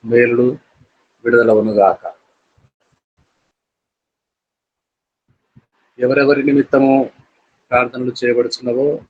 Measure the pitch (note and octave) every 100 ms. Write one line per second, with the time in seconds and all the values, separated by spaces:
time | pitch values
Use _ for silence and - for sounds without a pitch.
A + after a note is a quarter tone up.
0 | A2+ A#2+ A#2+ A#2+ B2 D3+ _ _ _ _
1 | _ _ A#2 A#2 A2+ G#2+ G#2+ G#2 F#2+ -
2 | E2+ - _ _ _ _ _ _ _ _
3 | _ _ _ _ _ _ _ _ _ _
4 | _ _ _ _ _ _ _ _ _ _
5 | _ _ _ _ _ _ _ _ _ -
6 | B2 C#3 C#3 C#3 C#3 C#3 - C#3 C3+ C3+
7 | B2 _ _ _ _ _ _ B2 B2 B2+
8 | B2+ A#2+ B2 A#2+ A#2 - B2+ B2 C#3+ -